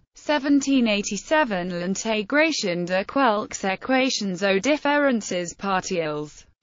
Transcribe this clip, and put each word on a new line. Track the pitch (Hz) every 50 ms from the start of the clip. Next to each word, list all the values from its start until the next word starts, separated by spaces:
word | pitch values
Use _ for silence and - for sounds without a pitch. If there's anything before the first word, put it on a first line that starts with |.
| _ _ _
Seventeen | - - - 302 294 262 302 285 277 269 269 277 262 233
eighty-seven, | 220 208 202 202 - 208 190 - - 320 311 311 233 202 180 175 185
L'intégration | 175 175 175 190 190 - - 226 220 214 202 - 269 294 320 330 285 - - 185 170 175 175
de | 175 185 190 208
quelques | - - 277 269 233 175 175 - - - - -
équations | 196 - - - - 262 262 262 262 - - 208 196 180 165 202
aux | 196 190 196
différences | 190 269 302 285 - 285 294 294 285 277 240 214 - - 190 180 175 175 -
partielles. | - - 196 190 185 - - 190 170 160 151 151 151 151 151 - - - _ _ _